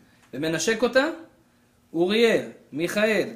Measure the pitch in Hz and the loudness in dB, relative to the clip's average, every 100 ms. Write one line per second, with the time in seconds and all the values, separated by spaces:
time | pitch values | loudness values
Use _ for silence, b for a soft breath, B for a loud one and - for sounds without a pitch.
0 | B B B 127 160 160 226 220 240 254 | B B B -8 -4 -2 -2 0 2 2
1 | 302 - - _ b b b b _ 160 | 0 -4 -16 _ b b b b _ -2
2 | 180 214 233 165 117 - - 135 170 208 | 2 4 4 2 -2 -14 -14 -6 -4 0
3 | 220 202 143 | 0 0 -2